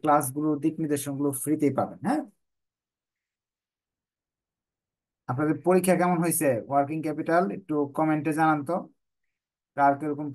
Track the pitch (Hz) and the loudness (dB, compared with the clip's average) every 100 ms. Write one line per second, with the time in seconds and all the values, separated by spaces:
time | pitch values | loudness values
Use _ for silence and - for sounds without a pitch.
0 | 156 147 131 139 156 147 156 160 156 143 | 2 4 2 -2 -2 0 -2 -2 -2 -2
1 | 143 139 143 131 143 151 143 123 98 - | -2 -2 -2 -2 -2 0 2 0 -4 -4
2 | 170 302 - _ _ _ _ _ _ _ | -2 -2 -4 _ _ _ _ _ _ _
3 | _ _ _ _ _ _ _ _ _ _ | _ _ _ _ _ _ _ _ _ _
4 | _ _ _ _ _ _ _ _ _ _ | _ _ _ _ _ _ _ _ _ _
5 | _ _ - 127 151 139 170 185 185 170 | _ _ -8 -2 0 0 2 4 4 2
6 | 180 175 175 - 151 117 - 139 143 160 | 2 2 0 0 0 0 0 0 0 -4
7 | 156 151 160 170 196 - - 147 139 135 | -6 -6 0 2 0 -4 -4 -2 -2 -2
8 | 156 151 151 151 160 151 139 180 - _ | 0 0 -2 0 2 0 -2 -6 -6 _
9 | _ _ _ _ _ _ _ 143 139 139 | _ _ _ _ _ _ _ 2 2 4
10 | 151 143 147 | -4 -6 -6